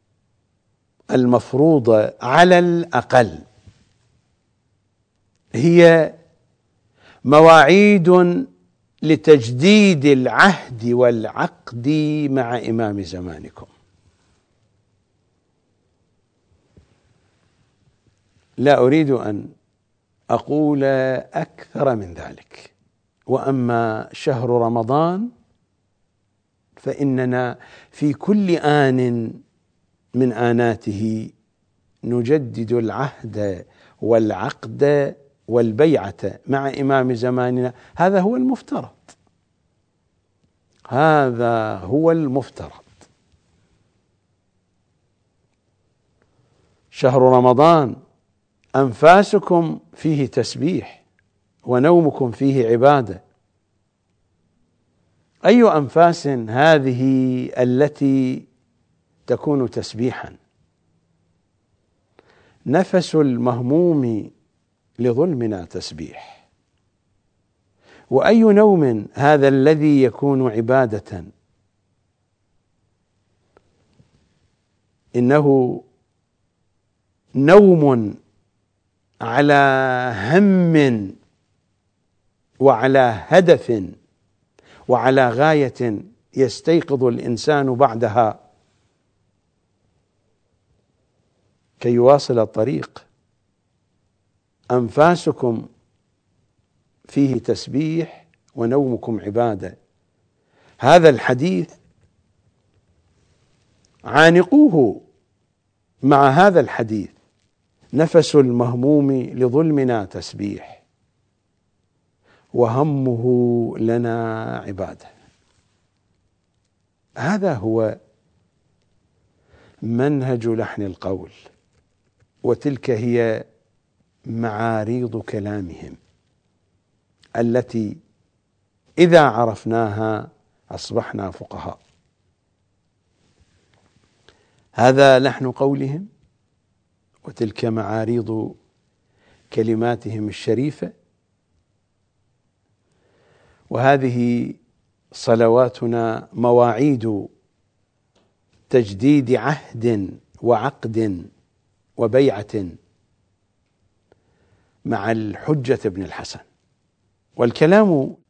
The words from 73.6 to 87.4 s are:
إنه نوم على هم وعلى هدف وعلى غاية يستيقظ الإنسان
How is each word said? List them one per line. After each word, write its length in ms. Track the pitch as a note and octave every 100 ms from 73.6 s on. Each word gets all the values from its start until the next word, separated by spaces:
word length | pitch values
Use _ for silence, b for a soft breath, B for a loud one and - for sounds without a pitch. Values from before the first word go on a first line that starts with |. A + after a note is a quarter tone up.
| _ _ _ _ _ _ _ _ _ _ _ _ _ _ _ A#2+
إنه 680 | B2 D3 D3 C3+ B2+ - - _ _ _ _ _ _ _ _ _ _ _ _ _ _ B2+
نوم 800 | C#3+ G3 G3+ E3+ D3 B2 G#2 - _ _ _ _ _ _ _ _ _ _
على 420 | A2+ B2 D3 C#3+ C#3 C3 C3 B2+ B2+ G#2+
هم 1000 | G#2 F3 G3+ F#3+ E3+ D#3 C#3 A2+ G2 - _ _ _ _ _ _ _ _ _ _ _ _ _ _
وعلى 640 | C3+ A2+ C3+ C3+ B2+ G#2+ -
هدف 560 | E3+ F3 C#3 - A2 F#2 - _ _ _ _ _ _ b b -
وعلى 420 | B2+ A#2+ C3+ B2+
غاية 720 | A#2 D#3 D3+ C3 - A#2+ G2+ F#2 _ _ -
يستيقظ 680 | B2+ - - E3 - C#3
الإنسان 720 | B2+ A#2+ B2+ A2+